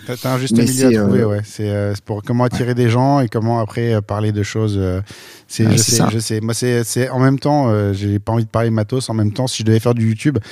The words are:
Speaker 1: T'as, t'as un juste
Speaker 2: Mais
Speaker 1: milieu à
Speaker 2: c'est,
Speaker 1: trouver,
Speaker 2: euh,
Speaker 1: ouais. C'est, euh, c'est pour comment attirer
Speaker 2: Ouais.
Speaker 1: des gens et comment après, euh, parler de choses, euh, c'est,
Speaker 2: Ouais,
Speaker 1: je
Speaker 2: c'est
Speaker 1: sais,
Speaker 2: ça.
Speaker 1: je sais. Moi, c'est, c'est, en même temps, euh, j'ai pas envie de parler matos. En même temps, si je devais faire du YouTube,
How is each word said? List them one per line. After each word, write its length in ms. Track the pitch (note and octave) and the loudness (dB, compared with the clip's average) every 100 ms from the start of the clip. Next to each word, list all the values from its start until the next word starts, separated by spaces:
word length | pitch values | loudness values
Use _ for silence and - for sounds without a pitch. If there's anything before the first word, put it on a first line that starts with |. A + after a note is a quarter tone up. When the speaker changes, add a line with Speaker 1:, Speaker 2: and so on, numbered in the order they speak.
| - | -12
Speaker 1:
T'as, 100 | B2 | -6
t'as 180 | C3 | -2
un 40 | B2+ | -2
juste 180 | B2+ A2+ | 0 2
Speaker 2:
Mais 80 | |
Speaker 1:
milieu 220 | A#2+ C3 C3 | 2 2 4
à 40 | |
Speaker 2:
c'est, 60 | A2 | 4
Speaker 1:
trouver, 240 | G2+ G2 | 2 2
Speaker 2:
euh, 60 | A2 | 2
Speaker 1:
ouais. 120 | G2+ | -2
C'est, 240 | G2+ - G#2 | -6 -6 -4
euh, 260 | G2+ G2+ | -2 -2
c'est 100 | G2+ | -4
pour 180 | - G#2 | -6 -8
comment 220 | G2+ A#2+ | -2 0
attirer 240 | B2 A2+ B2 | 0 0 -2
Speaker 2:
Ouais. 40 | |
Speaker 1:
des 140 | B2 B2 | 2 2
gens 300 | A#2+ C3+ C#3+ | 4 2 2
et 80 | B2 | 0
comment 320 | A2+ A2 A#2 | -2 0 0
après, 340 | G#2+ - A#2 | -2 -2 0
euh, 60 | A2 | 0
parler 320 | G2+ G#2 G#2+ | -2 -2 0
de 100 | G#2 | -2
choses, 320 | G2+ A2 A2 G2+ | -2 -2 0 0
euh, 240 | F#2+ F2+ G2+ - - - - | -2 -2 -6 -14 -20 -20 -10
c'est, 180 | - A2 | 0 2
Speaker 2:
Ouais, 60 | |
Speaker 1:
je 40 | - | 2
Speaker 2:
c'est 140 | A2+ | 2
Speaker 1:
sais, 40 | A#2 | 2
Speaker 2:
ça. 100 | D#3 | 2
Speaker 1:
je 60 | A2+ | 0
sais. 220 | A2 A2 | -4 -4
Moi, 140 | A2+ | -4
c'est, 280 | A2+ B2 A#2+ | -2 0 0
c'est, 240 | A#2 - B2+ | 0 -2 -2
en 80 | B2+ | 2
même 180 | C3 C3+ | 2 2
temps, 300 | D3 D3 B2+ | 0 2 2
euh, 240 | G#2+ G2+ | 2 0
j'ai 260 | G2 G2+ G2+ | 0 -2 -2
pas 140 | G#2 | 0
envie 120 | A2+ | -2
de 40 | A2 | 0
parler 200 | A2+ A2+ | 0 0
matos. 400 | A2+ G#2+ C3 B2 | 0 -2 -4 -2
En 40 | |
même 180 | A2 G#2 | 0 0
temps, 140 | G#2 B2+ | -2 -4
si 160 | - | -2
je 40 | A2 | 2
devais 120 | A2+ | 4
faire 140 | A#2+ | 4
du 140 | A#2+ A2+ | 2 0
YouTube, 300 | A2 D3+ B2+ - | 0 -2 -2 -6